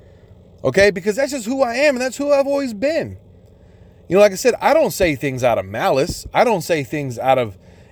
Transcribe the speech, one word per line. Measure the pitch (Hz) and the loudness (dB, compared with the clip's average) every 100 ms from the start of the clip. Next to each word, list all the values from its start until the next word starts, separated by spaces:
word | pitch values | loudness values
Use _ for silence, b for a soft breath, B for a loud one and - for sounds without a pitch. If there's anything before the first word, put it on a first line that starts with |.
| b b b b - - | b b b b -20 -6
okay? | - 160 202 | -2 4 4
Because | 190 190 208 | 2 -4 -2
that's | 277 | -4
just | 277 208 | -4 -4
who | 269 | -2
I | 247 233 | -2 2
am, | 302 247 | 0 2
and | |
that's | 254 - | -4 -4
who | 285 | 0
I've | 277 277 | 2 2
always | 285 269 | -2 -4
been. | 208 277 320 127 95 - - - b b b b b b | -2 -2 -2 -4 -10 -18 -20 -20 b b b b b b
You | 180 | 4
know, | |
like | 208 | 4
I | 185 | 4
said, | 254 - | -2 2
I | 196 | 2
don't | 302 247 | 4 2
say | - 180 139 | 0 0 0
things | 143 131 | -4 0
out | 123 107 | 0 0
of | 95 | -4
malice. | 110 185 135 175 - - | -4 0 0 0 -4 -4
I | 143 | 0
don't | 233 196 | 2 0
say | 156 160 | -2 -4
things | 135 151 139 113 | -4 -6 -8 -4
out | 127 127 | 2 2
of, | 113 90 b b b | 0 -8 b b b